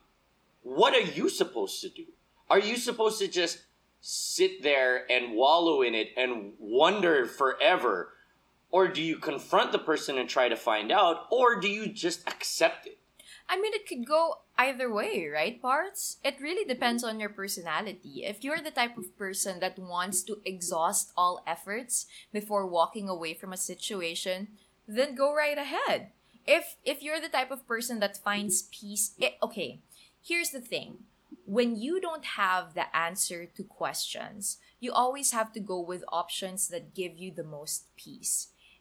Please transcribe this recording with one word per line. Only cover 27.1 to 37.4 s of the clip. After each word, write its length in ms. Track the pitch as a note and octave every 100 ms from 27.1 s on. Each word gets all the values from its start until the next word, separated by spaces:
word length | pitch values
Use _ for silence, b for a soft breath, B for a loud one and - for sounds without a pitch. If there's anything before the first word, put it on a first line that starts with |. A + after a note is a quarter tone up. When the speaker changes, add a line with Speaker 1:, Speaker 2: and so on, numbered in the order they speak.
| D#4
Speaker 2:
the 80 | D#4+
type 220 | C#4 C4
of 160 | C4+ -
person 340 | A3+ A#3+ A3+
that 160 | G3+ G3+
finds 460 | - G3+ G#3 -
peace, 500 | - - G#3 G3+ - -
it, 180 | B3+ -
okay, 380 | A3+ A3 C#3 - _ b b b
here's 280 | - E4+ E4
the 100 | C#4
thing. 420 | A#3+ D#3+ - - - _ _ -
When 320 | - G#3 A#3+ A3
you 240 | B3 F#4
don't 240 | F4+ D#4+ - -
have 360 | G3 F#3 E3+
the 220 | E3+ - D#3+
answer 500 | E3 F#3+ - F3 E3+
to 160 | -
questions, 960 | F#3+ - D3+ D#3 - - - G3+ G3 - b b
you 120 | A#3+
always 400 | - B3+ C#4 -
have 200 | A#3 A3
to 80 | A3
go 180 | F#3 F#3
with 260 | E3+ F3+ -
options 600 | E3+ E3+ - F#3+ F#3 -
that 260 | F3 -
give 220 | F#3+ F3+ D#3+
you 120 | F#3
the 140 | E3